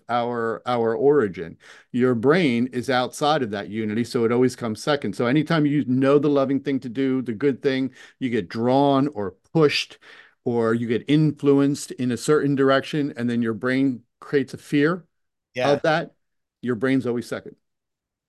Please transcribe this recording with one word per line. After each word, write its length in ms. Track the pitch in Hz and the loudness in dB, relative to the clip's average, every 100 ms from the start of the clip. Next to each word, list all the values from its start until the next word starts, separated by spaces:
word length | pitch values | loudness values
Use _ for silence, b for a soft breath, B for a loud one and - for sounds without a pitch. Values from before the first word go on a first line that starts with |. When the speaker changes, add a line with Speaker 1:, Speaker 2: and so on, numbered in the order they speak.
| - | -4
Speaker 1:
our, 540 | 120 120 120 113 110 | -2 -2 -2 -4 -4
our 300 | 123 120 113 | -4 0 0
origin. 640 | 113 139 147 104 90 82 - B B B | 2 4 4 2 -2 -12 -14 B B B
Your 220 | 123 127 | 0 2
brain 540 | 120 123 175 156 117 123 | 2 4 4 4 0 -2
is 160 | 123 120 | -4 -2
outside 540 | 127 120 - 147 156 | 0 -2 -2 0 0
of 80 | 117 | -2
that 180 | 101 90 | -6 -8
unity, 360 | 107 107 107 | -6 -4 -2
so 200 | 117 127 | -2 0
it 60 | 113 | 2
always 220 | 120 127 | 2 2
comes 260 | - 117 110 | 0 -8 -4
second. 320 | - 147 110 | -2 -2 -2
So 120 | 95 120 | -2 0
anytime 400 | 151 156 165 147 | 0 2 0 2
you 180 | 151 123 | 0 0
know 320 | 127 135 143 | 2 4 4
the 80 | 151 | 4
loving 320 | 139 135 135 | 2 0 -2
thing 180 | 139 131 | -2 -4
to 80 | 131 | -4
do, 320 | 113 135 131 | -4 -2 -2
the 100 | 123 | -4
good 300 | 107 143 127 | -2 -2 0
thing, 280 | 139 131 131 - B B | -2 -2 -4 -8 B B
you 100 | 131 | -4
get 180 | 113 85 | -2 -4
drawn 600 | 113 120 135 143 135 143 | -2 2 4 4 2 0
or 240 | 104 98 - _ | -4 -10 -10 _
pushed, 460 | 165 147 - - - B B B B | 2 2 2 -6 -12 B B B B
or 280 | 123 120 113 | -4 0 0
you 120 | 117 117 | 0 0
get 180 | 113 - | -2 2
influenced 840 | 151 156 143 143 139 139 143 - | 2 2 2 2 4 4 0 -8
in 200 | - 123 | -6 -4
a 40 | 117 | -4
certain 380 | - 151 143 | 0 0 2
direction, 580 | 139 135 135 131 156 143 - | 2 4 2 0 -4 -4 -4
and 120 | 120 | -4
then 140 | 120 | -2
your 120 | 113 | -2
brain 480 | 107 127 131 139 117 - _ | -2 -2 0 0 -2 -10 _
creates 340 | - 143 131 | -4 -2 -2
a 40 | - | -8
fear 460 | - 147 147 180 - _ _ _ _ | -4 0 0 0 -8 _ _ _ _
Speaker 2:
Yeah. 180 | 123 127 | -2 0
Speaker 1:
of 100 | 143 | 2
that, 300 | 160 160 - _ _ _ _ _ | 2 0 -4 _ _ _ _ _
your 140 | 117 113 | -6 -2
brain's 300 | 131 135 123 | 0 0 0
always 200 | 120 110 | -4 -6
second. 300 | 117 - - _ _ _ _ _ _ | -10 -12 -20 _ _ _ _ _ _